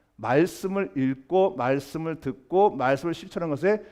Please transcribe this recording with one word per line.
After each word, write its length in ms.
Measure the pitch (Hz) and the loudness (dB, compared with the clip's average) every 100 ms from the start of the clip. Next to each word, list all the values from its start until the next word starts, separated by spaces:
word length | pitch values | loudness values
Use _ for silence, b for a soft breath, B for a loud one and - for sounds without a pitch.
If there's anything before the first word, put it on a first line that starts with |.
| b - | b -8
말씀을 760 | 107 139 170 - 190 196 190 135 | 0 2 2 -2 -4 -4 -4 0
읽고 600 | 131 135 - 180 190 - | -2 -2 0 2 2 2
말씀을 640 | 123 139 - 160 160 156 | 0 0 -4 -6 -6 -6
듣고 500 | 135 - - 180 208 | -6 -8 -2 4 4
말씀을 440 | 135 131 139 170 | 4 0 0 -2
실천하는 400 | 165 190 196 170 | -6 -8 -6 -4
것에 280 | 135 185 208 B | 0 0 0 B